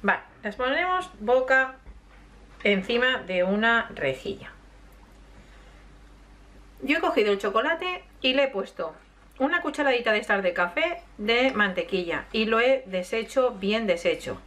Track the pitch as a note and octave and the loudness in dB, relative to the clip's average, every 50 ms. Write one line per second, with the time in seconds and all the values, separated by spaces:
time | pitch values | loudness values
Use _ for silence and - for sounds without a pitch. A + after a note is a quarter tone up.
0 | - G3+ F3+ - - - - - - G#3 G3+ - B3+ B3+ C#4 D#4+ F4 F#4 F#4 F#4 | 0 -2 -2 -2 -4 -16 -20 -12 -10 -10 -6 -4 -2 0 0 0 0 0 -2 -2
1 | - - - - G#3 G#3+ B3 C4 B3+ B3+ C4+ C4 C4 C4 C4 - - - - - | -4 -6 -14 -10 0 2 2 2 4 4 2 2 2 0 -4 -14 -20 -20 -20 -20
2 | - - - - - - - - - - - - - G3+ G3+ F#3+ F#3+ - A#3+ A#3+ | -20 -20 -20 -20 -20 -20 -20 -20 -20 -20 -20 -2 0 2 2 2 0 0 0 2
3 | B3 B3+ C4 - - F3 F#3 F3+ F3+ F#3 G3+ G#3 A3 A#3 A#3 A#3 - - - - | 2 2 0 -2 -4 -4 0 0 2 2 2 2 2 4 2 2 0 -2 -8 -4
4 | D3+ C3+ C3+ - - C3+ - - - - - - - - - - - - - - | -2 -2 -2 -4 -6 -8 -8 -8 -12 -18 -20 -20 -20 -20 -20 -20 -20 -20 -20 -20
5 | - - - - - - - - - - - - - - - - - - - - | -20 -20 -20 -20 -20 -20 -20 -20 -20 -20 -20 -20 -20 -20 -20 -20 -20 -20 -20 -20
6 | - - - - - - - - - - - - - - - - - C4+ D4 E4 | -20 -20 -20 -20 -20 -20 -20 -20 -20 -20 -20 -20 -20 -20 -18 -10 -2 0 0 2
7 | F4 F4 - B3+ G#3 G#3 G3+ G3 - G#3 G3 A3 B3 D4+ E4 E4 F4 F#4 F4+ F4+ | 2 2 2 2 4 4 2 2 0 0 0 2 2 2 0 -2 -2 -6 -6 -6
8 | - - - - - C4 B3+ C#4 C#4 C4+ - G3 F#3+ - - - E3+ D#3+ D#3+ - | -10 -18 -18 -2 -2 0 2 2 2 2 0 -6 -8 -8 -8 -8 -8 -8 -8 -14
9 | - - _ - - - - - C4 D4 F4 E4+ E4+ D4+ D4+ - D4 C#4 B3 B3 | -20 -20 _ -20 -20 -20 -4 -2 0 0 0 0 -2 -4 -4 0 2 2 2 2
10 | A#3 A3+ G#3+ G#3 G#3+ - G#3 G3 F#3+ F3+ F3 F#3 G3+ G3 - D4+ D#4+ F4 E4+ E4+ | 2 2 0 0 2 0 -2 2 2 0 0 0 -2 0 0 -2 -2 -2 -2 -6
11 | - - - - G#3 G#3+ A#3 A#3 B3+ C4+ C4 G#3 G#3 G3 F3+ F3+ E3+ - F#3+ F#3 | -10 -20 -14 -8 -2 0 2 4 4 2 2 2 0 2 2 -2 -4 -2 -2 -4
12 | F3 E3+ D#3+ D3 - - - A3 A3 G#3+ A3+ A3+ A#3+ B3+ C4+ C4+ C4 F#3+ F#3+ F#3 | -2 -2 -4 -6 -6 -4 -2 -2 0 2 2 2 4 4 2 2 0 -4 -6 -6
13 | F3+ - - A3+ A3+ A3+ - C4+ B3+ B3 A3 F#3+ F#3+ F#3+ G#3+ A3+ A3+ G3 E3+ E3+ | -4 -2 -4 -4 -4 -2 0 2 2 2 0 -2 -2 0 0 0 2 0 0 2
14 | - F3+ D#3+ - - C3 A2 - - | 2 0 0 0 -4 -10 -10 -10 -12